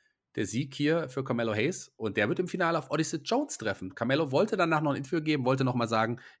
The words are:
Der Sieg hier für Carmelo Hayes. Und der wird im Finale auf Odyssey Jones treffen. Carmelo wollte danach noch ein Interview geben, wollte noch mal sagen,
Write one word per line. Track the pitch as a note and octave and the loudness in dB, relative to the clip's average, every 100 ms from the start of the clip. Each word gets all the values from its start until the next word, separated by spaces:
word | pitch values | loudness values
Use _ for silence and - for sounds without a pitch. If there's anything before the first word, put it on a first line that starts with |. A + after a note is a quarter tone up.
| _ _ _ | _ _ _
Der | - G2 | -6 -4
Sieg | A2 C3+ | -4 -6
hier | - D3 E3 C#3 | -2 0 0 -2
für | - | -6
Carmelo | C3 A#2 A2+ | -4 -2 0
Hayes. | G#2+ C3 F#3+ - _ | 0 0 -2 -10 _
Und | A2 G#2+ | -2 0
der | G#2+ | 2
wird | F3 | 0
im | F3+ | -2
Finale | F3+ E3+ E3 | -2 0 0
auf | - | -2
Odyssey | D3+ D#3 E3 | -2 -2 -4
Jones | - A#3+ D4 - | -2 0 0 -4
treffen. | G#2+ F#2+ F#2 | -4 -4 -8
Carmelo | - A#2 C#3 D#3 | -4 0 0 2
wollte | C3+ G#3+ G3+ | 2 2 2
danach | E3 D#3 | 2 2
noch | D3+ | 2
ein | C3+ | -2
Interview | C#3 E3+ | -2 -2
geben, | D#3 D3 | 0 0
wollte | B2 C3+ | 2 2
noch | C3 A#2+ | 2 2
mal | A2+ | 2
sagen, | A2+ A2+ A#2+ - - | 2 2 0 -8 -16